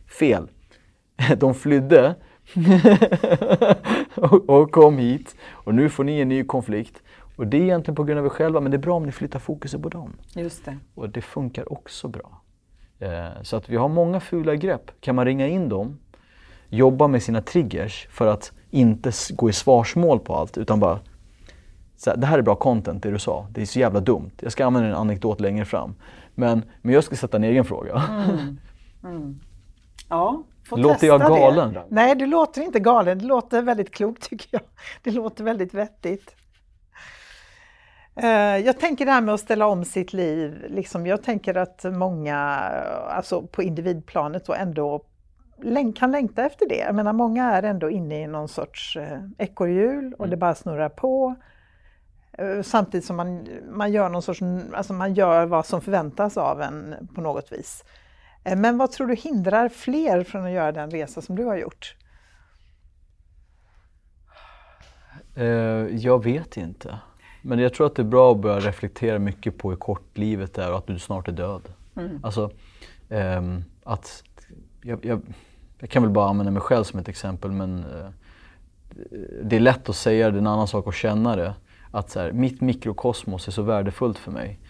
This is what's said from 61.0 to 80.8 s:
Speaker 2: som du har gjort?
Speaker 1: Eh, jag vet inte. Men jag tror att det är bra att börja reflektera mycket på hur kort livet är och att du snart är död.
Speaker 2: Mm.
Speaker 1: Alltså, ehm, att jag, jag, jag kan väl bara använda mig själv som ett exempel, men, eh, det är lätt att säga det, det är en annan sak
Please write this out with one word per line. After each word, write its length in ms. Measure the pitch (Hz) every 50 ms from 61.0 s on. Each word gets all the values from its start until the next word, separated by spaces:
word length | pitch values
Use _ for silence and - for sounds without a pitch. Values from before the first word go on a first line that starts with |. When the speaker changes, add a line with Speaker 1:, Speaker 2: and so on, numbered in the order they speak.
| 147 147 - 165 151
Speaker 2:
som 140 | - 180
du 80 | 196 240
har 120 | 240 202
gjort? 400 | 180 - - - _ - - - _ _ _ - _ _ _ _ _ _ _ _ _ _ _ _ _ _ _ _ _ _ _ _ _ _ _ _ _ _ _ _ _ _ _ _ _ _ _ _ _ _ _ _ _ _ _ _ - - - - - _ _ _ _ - - _ _ - _ - - - - -
Speaker 1:
Eh, 120 | 127 120 117 117 113 113 113 110 110 110 92 -
jag 280 | 113 113 123 123 123 107
vet 320 | 117 127 151 165 - -
inte. 420 | 107 85 82 95 - - - - 110 - - _ _ _ - - - -
Men 160 | 131 123 120
jag 160 | 123 123 123
tror 120 | - 156
att 80 | 143 -
det 80 | - 117
är 40 |
bra 260 | 110 120 127 127 127 117
att 60 | 104
börja 200 | 98 107 101 101
reflektera 580 | 98 101 98 - - 101 - - 120 113 110 101
mycket 400 | 101 101 98 - - 110 - -
på 120 | - 98
hur 60 | 92
kort 420 | 90 - - 101 - - - _ 104
livet 400 | 104 110 107 98 95 92 - -
är 140 | 92 87 90
och 60 | 95
att 80 | -
du 120 | - 95 85
snart 300 | - - 101 92 90 -
är 40 | 87
död. 300 | 85 90 95 101 87 - - 90 - - - _
Speaker 2:
Mm. 240 | - 175 185 165 143 -
Speaker 1:
Alltså, 260 | 113 95 113 104 101 - - - - _ - - - - - - -
ehm, 560 | 110 107 95 92 92 90 90 90 90 90 85 - - _ _
att 380 | - 113 - - - - - - _ _ - - - - - - - - - -
jag, 220 | 120 117 - -
jag, 160 | 113 117 104 - - 104 - - _ _ - - - - _
jag 120 | - -
kan 120 | - 123 120
väl 100 | 107 101
bara 160 | 107 101 98
använda 220 | 101 101 101 98 98
mig 100 | 98 95
själv 220 | - 131 117 104
som 140 | - - 95
ett 80 | 87 -
exempel, 420 | 98 - - 98 92 87 - 98
men, 280 | 98 98 95 92 92 90
eh, 300 | 85 69 65 82 78 95 92 - _ - - _ - - - - - _ _ _ _ - - - - - - 104 92 - - 58 104
det 140 | 107 117
är 40 | 110
lätt 280 | 117 127 123 - - -
att 80 | 95
säga 300 | - - 123 110 110 113
det, 60 | 110 101
det 40 |
är 40 | 101
en 60 | 104
annan 220 | 107 107 110 110 101
sak 180 | - 104